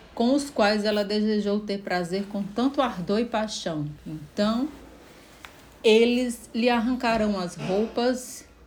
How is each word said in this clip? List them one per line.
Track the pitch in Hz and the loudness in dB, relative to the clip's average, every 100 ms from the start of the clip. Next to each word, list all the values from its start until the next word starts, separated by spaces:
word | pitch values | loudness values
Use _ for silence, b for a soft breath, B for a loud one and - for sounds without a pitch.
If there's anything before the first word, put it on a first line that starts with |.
| - | -12
com | - 233 | 0 2
os | 285 277 | 2 0
quais | - 208 214 208 | 2 2 4 0
ela | 208 | 0
desejou | 202 214 214 214 202 208 | 0 0 2 0 0 -2
ter | 208 196 | -2 -6
prazer | - 180 170 190 202 | -2 -2 -2 -4 -4
com | 202 | -6
tanto | 196 - 262 285 | -6 0 0 2
ardor | 247 180 175 208 | 0 -2 -2 -2
e | 233 | 0
paixão. | 214 214 - 180 156 147 151 - | -2 -4 -6 -6 -4 -6 -8 -12
Então, | 156 147 - 208 233 302 - - - B B B B B B B - | -12 -10 -2 0 0 -2 -6 -20 -20 B B B B B B B 0
eles | 226 214 233 247 247 233 - | 6 6 6 2 -2 -6 -8
lhe | 233 240 | 0 2
arrancarão | 240 226 247 240 226 214 196 | 2 0 0 0 2 0 0
as | 175 165 | -4 -6
roupas, | 156 190 220 - 240 247 - - - - | -2 0 0 0 0 0 -6 -16 -18 -20